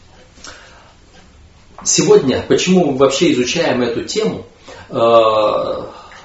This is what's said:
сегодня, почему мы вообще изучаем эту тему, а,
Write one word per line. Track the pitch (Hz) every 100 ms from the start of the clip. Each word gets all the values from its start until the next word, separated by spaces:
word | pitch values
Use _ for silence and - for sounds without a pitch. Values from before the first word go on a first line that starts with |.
| - - - - - - - - - - - - - - - - - -
сегодня, | - - 160 208 139 110 -
почему | 104 - 185 151
мы | 131
вообще | 135 - 170
изучаем | 123 123 180 151 123
эту | 120 117
тему, | - 208 214 - - _ - - -
а, | 135 117 117 110 110 107 - 95 - - - - -